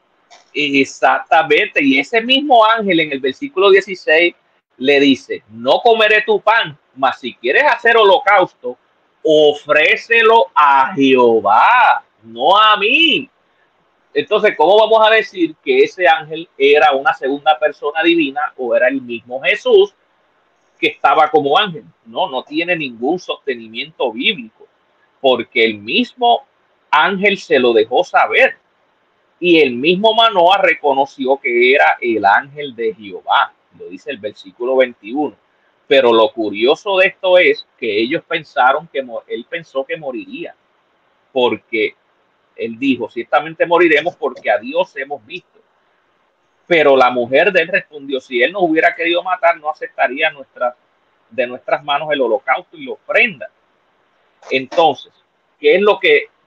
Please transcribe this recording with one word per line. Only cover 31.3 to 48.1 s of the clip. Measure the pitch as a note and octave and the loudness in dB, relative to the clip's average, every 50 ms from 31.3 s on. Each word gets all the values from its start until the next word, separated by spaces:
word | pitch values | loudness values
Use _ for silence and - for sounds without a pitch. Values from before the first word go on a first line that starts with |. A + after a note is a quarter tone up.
| C#3 C3+ | -2 -2
que | - B2 A#2+ A#2+ B2 B2+ C3+ | -4 -4 -2 0 2 2 2
era | D3 D#3 D#3 - - | 2 2 2 0 -2
el | A#2 A#2+ A2 G#2 G2 | -4 -4 -2 0 2
ángel | G2 G#2 A2+ C#3+ C#3+ C#3+ D3+ D3 C3+ A#2 | 2 2 0 -2 -6 -12 -14 -14 -14 -10
de | A#2 A2+ A2 F#2 | -8 -8 -8 -8
Jehová, | A2 G#2 G2 F2+ E2 - - A2 C#3 C3 - _ _ _ _ _ F2+ | -8 -12 -16 -16 -12 -6 -2 -2 -2 -2 -2 _ _ _ _ _ -20
lo | F2 F2 | -20 -20
dice | F#2 - - D3 | -20 -16 -14 -14
el | C3 G#2 | -12 -12
versículo | G#2 G#2 - - - F#2+ F2 - A#2+ B2+ C3 C3 | -12 -14 -14 -16 -20 -20 -14 -10 -6 -2 0 0
veintiuno. | B2+ B2 A#2+ _ G2+ G2+ B2 D3 D3+ A#2+ G2+ _ _ _ _ _ _ _ _ _ _ - | 0 0 -2 _ -14 -10 -8 -6 -6 -6 -8 _ _ _ _ _ _ _ _ _ _ 0
Pero | C#3+ C3+ C3+ A#2+ A2+ | 2 4 4 4 4
lo | A2+ A2 G#2+ | 4 2 2
curioso | - A2+ A2 G#2 G2+ G#2 A2+ C3+ D#3+ - - G#3 F#3+ F#3 | 0 -4 -6 -6 -4 -2 0 0 0 -2 -4 -2 0 0
de | F#3 F#3 | 0 0
esto | - _ - F#3 F3+ F3+ | -2 _ 0 2 2 4
es | F3 C#3 D3 - - _ _ _ | 4 2 0 -2 -6 _ _ _
que | B2 A2 G2+ G#2+ | -8 -6 -4 -2
ellos | A#2 B2 D#3+ E3 - - | -2 -2 -4 -6 -8 -8
pensaron | E3 E3+ D3+ - - C#3 B2 C3 C#3 D#3 E3 - | -10 -10 -10 -6 -2 0 0 2 0 -2 -4 -10
que | - C#3 | -10 -10
mo-, | C3 A#2+ A2+ G#2+ - - | -10 -10 -10 -14 -12 -12
él | A2+ A2+ B2 _ | -12 -12 -12 _
pensó | E3 E3+ D#3+ _ - C3+ C3+ | -14 -14 -14 _ -10 -10 -8
que | - E3 D#3+ | -8 -10 -12
moriría, | D3+ C3+ B2 D#3+ C#3 - - E4 - - - _ _ _ _ _ _ _ _ _ _ _ _ _ _ _ - | -10 -10 -12 -12 -12 -14 -16 -16 -16 -16 -18 _ _ _ _ _ _ _ _ _ _ _ _ _ _ _ -4
porque | C3 B2 A#2 A2 G2+ _ _ - A2 G#2 - - _ _ _ _ _ _ _ _ _ _ _ _ - A2 | -2 0 0 -2 -4 _ _ -6 -4 -4 -4 -6 _ _ _ _ _ _ _ _ _ _ _ _ -12 -10
él | A#2 A2+ A2+ | -10 -8 -6
dijo, | C3+ C#3 B2+ A#2+ A2+ - | -4 -2 -2 -2 -4 -10
"Ciertamente | - A#2+ A2+ - - D3 D3+ D#3+ D#3+ - F3 | -10 -10 -6 -2 -2 -2 -2 -2 -4 -4 -2
moriremos | E3 E3+ E3 F3 E3 D3+ D3 D#3 F3 - | 0 2 2 2 2 2 0 -2 -4 -6
porque | - D#3 B2+ A#2+ - - A#2+ | -6 -6 -8 -8 -6 -4 -2
a | G#2 - | -2 -2
Dios | A#2 B2+ D3+ F3 F#3 - - | -4 -6 -4 -6 -6 -6 -8
hemos | C#3+ C#3 C#3+ C#3+ B2 G#2+ | -14 -14 -12 -14 -16 _
visto." | A2+ F3 F3+ - _ _ _ _ _ _ _ _ _ _ _ _ _ _ _ _ _ _ _ _ _ _ _ _ - | -18 -20 -20 -20 _ _ _ _ _ _ _ _ _ _ _ _ _ _ _ _ _ _ _ _ _ _ _ _ 0
Pero | F3 D#3+ D3+ C#3+ C3+ | 2 2 4 4 6
la | C3 B2+ B2 | 6 4 2
mujer | B2+ B2 A#2+ A#2 C3 C#3+ F3 G#3 | 2 -2 -2 0 0 2 2 2
de | F#3+ F3 E3 | 0 0 -2
él | - | -2
respondió, | - - - _ D3+ D3 C#3 C#3 | -4 -6 -6 _ -16 -18 -12 -8